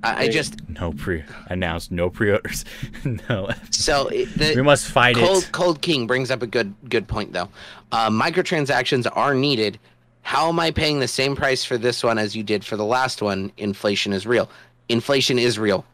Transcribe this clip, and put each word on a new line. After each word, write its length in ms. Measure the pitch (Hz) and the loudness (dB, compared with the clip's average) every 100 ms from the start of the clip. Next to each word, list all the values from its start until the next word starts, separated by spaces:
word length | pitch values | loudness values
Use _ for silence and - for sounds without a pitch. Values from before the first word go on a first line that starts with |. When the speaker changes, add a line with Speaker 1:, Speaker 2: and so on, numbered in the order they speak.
Speaker 1:
I, 80 | 110 | -2
I 40 | - | 0
Speaker 2:
There 100 | 135 | 0
you 60 | |
Speaker 1:
just 380 | 110 147 - - | 0 -2 -8 -12
Speaker 3:
No 220 | - 87 | -6 -6
pre-, 300 | 71 85 85 76 - - | -4 -4 -4 -6 -18 -8
announced 440 | 90 90 82 - | -4 -2 -4 -6
no 180 | 87 87 | -2 -2
pre-orders. 520 | - 104 101 - - - - - - | 0 2 2 0 -8 -10 -12 -12 -8
<laughs> 0 | 143 110 - | -6 -6 -4
No. 200 | 107 98 117 - | -4 -4 -8 -4
Speaker 1:
So, 360 | - - 143 135 | -2 0 0 0
it, 160 | - 123 - | -2 -2 0
the 160 | 151 147 | 2 4
Speaker 3:
We 60 | |
must 240 | 139 139 - | 4 4 4
fight 240 | - 123 120 | 4 4 6
Speaker 1:
Cold, 280 | 143 190 | 4 4
Speaker 3:
it. 80 | 180 | 0
Speaker 1:
Cold 300 | - 180 165 | 0 0 0
King 240 | - 151 117 | 0 0 0
brings 240 | 127 127 | 0 0
up 140 | 127 | -4
a 40 | 117 | -2
good, 260 | 117 104 101 127 | -2 -2 -6 -2
good 200 | 113 92 | -2 0
point, 260 | 110 104 | -6 -4
though. 160 | 90 87 - - - - | -4 -6 -10 -20 -20 -4
Uh, 200 | 117 113 | 0 2
microtransactions 960 | 110 147 165 180 175 139 131 123 135 117 - | 2 2 0 0 0 2 0 2 0 0 0
are 180 | 127 | 2
needed. 460 | 135 143 127 107 - _ _ _ _ | 2 2 2 0 -2 _ _ _ _
How 280 | - 135 160 | -4 0 2
am 100 | 170 | 2
I 100 | 165 | 0
paying 300 | - 160 147 | 2 0 0
the 80 | 123 | 0
same 280 | - 135 139 | 0 0 0
price 280 | 139 131 - | 0 0 0
for 120 | 123 | 0
this 240 | 123 117 | 0 2
one 160 | 120 113 | 0 2
as 160 | 107 110 | 0 -4
you 80 | |
did 200 | 104 104 | -2 -2
for 140 | - 107 | -2 -4
the 80 | 107 | 0
last 380 | 127 131 - | 0 0 -2
one? 280 | 104 95 98 - | -2 -2 -4 -6
Inflation 560 | 104 98 107 101 - | -6 -2 0 0 0
is 140 | 98 101 | -2 2
real. 220 | 120 95 - - _ _ | 0 0 -6 -20 _ _
Inflation 520 | 117 - 139 - 127 | -2 2 0 2 2
is 180 | 120 104 | 2 2
real. 260 | 110 92 - | 2 0 -2